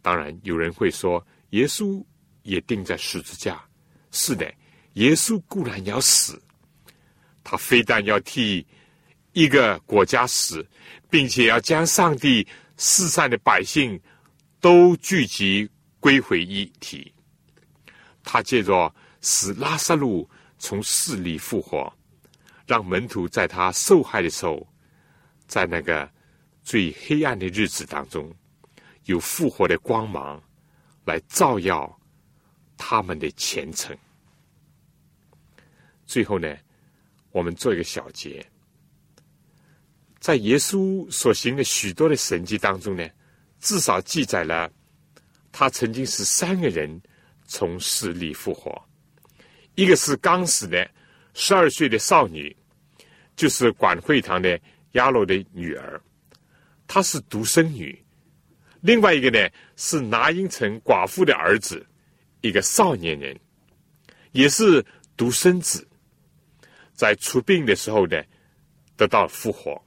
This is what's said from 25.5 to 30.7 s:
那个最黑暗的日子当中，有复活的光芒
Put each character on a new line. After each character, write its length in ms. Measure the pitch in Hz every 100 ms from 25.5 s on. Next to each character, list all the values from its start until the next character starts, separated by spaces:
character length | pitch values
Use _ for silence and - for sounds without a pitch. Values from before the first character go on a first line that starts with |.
| - 90
那 160 | 85
个 280 | 85 78 71 _ _ _ _ _
最 300 | - 113 87
黑 300 | 76 - 151
暗 160 | 151 113
的 80 | 92
日 200 | 95 104
子 160 | -
当 240 | 78 76 67
中， 260 | 82 76 85 _ _ _ _ _ _
有 140 | - 90
复 300 | - - 156
活 180 | - 92
的 120 | 87
光 280 | - 113 110
芒 360 | 87 69 73 _ _ _